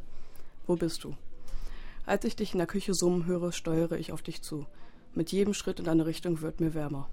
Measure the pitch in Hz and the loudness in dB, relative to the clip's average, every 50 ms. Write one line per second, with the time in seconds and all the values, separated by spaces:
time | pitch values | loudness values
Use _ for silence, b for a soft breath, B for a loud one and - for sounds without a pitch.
0 | B B B B B B B B B B B B - - 175 170 175 160 - - | B B B B B B B B B B B B 0 2 2 2 2 0 0 -2
1 | - - 143 - - - - B B B B B B B B B B B B B | -4 -6 -6 -6 -4 -6 -4 B B B B B B B B B B B B B
2 | B - 196 208 - 233 - - 214 - - 185 170 - - 196 - - 190 - | B 2 2 2 2 0 0 0 -2 0 2 2 2 2 0 0 0 0 2 4
3 | 175 175 180 180 165 175 180 175 175 175 170 - - 165 160 160 170 160 165 165 | 4 4 4 4 2 2 0 0 0 -2 -2 -2 0 2 2 2 2 2 0 -4
4 | 160 - - 156 - - 160 - - - 151 147 139 B B B B B B B | -4 -6 -6 -6 -6 -6 -6 -6 -6 -6 -6 -6 -6 B B B B B B B
5 | B B - 175 160 - - 196 202 208 202 - - 190 180 - 175 170 165 165 | B B -2 -2 0 2 4 4 4 4 2 0 -2 -2 -4 -2 2 4 6 6
6 | 156 165 156 - - 180 170 160 156 160 - - 170 160 143 160 147 143 147 139 | 6 4 0 -2 0 0 0 0 -2 -4 0 0 0 2 2 0 -2 -2 -2 -2
7 | 139 - | -4 -4